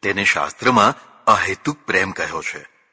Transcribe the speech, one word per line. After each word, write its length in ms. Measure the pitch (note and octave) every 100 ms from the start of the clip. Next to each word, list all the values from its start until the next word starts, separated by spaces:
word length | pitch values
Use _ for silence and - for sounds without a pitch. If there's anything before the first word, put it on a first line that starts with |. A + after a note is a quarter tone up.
તેને 220 | G2+ G2
શાસ્ત્રમાં 1000 | G2 - - - A2+ A#2+ G#2 C#3+ - _
અહેતુક 540 | - G#2+ G2 F#2+ - D3 -
પ્રેમ 240 | F#2 G2
કહ્યો 320 | F2 D#2+ E2
છે. 300 | D2+ D2+ C#2+ _ _